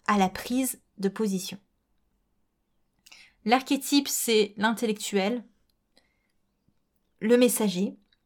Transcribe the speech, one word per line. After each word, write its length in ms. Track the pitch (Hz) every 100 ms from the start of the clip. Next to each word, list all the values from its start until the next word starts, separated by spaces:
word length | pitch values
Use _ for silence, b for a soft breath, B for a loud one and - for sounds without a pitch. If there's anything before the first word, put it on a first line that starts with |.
| -
à 100 | 208
la 120 | 185
prise 520 | 190 - 254 262 - _ -
de 120 | 196
position. 480 | 196 220 190 - 190 _ _ _ _ _ _ _ _ _ _ _ _ _ _ - B B B 208
L'archétype, 640 | 254 262 277 - 285 277
c'est 460 | - - 220 208 -
l'intellectuel, 840 | 220 220 226 214 - 202 196 247 - _ _ _ _ _ _ _ _ _ _ _ _ _ _ _ _ -
le 180 | 220 240
messager, 600 | 247 - 214 175 220 - _ _